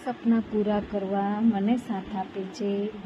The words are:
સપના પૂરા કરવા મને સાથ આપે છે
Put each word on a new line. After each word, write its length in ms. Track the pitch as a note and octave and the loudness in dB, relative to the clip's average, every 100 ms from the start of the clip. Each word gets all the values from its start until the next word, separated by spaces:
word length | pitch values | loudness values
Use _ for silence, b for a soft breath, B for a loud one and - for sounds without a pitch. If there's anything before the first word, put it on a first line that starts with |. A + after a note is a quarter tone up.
સપના 360 | C4 A#3 A#3 A3+ | -6 0 4 4
પૂરા 400 | G#3 G#3+ G#3 G#3 | 4 0 2 0
કરવા 600 | G#3 G3+ F#3+ G3 G3+ G#3 | 0 -2 0 0 0 2
મને 360 | A3+ G3+ G3+ B3 | 4 4 2 2
સાથ 400 | - F#3+ F#3+ G3+ | 0 -6 -4 -6
આપે 260 | - G3 | -6 -6
છે 460 | F#3 - G3+ G3+ G#3 G#3+ | -8 -4 -2 0 -2 -4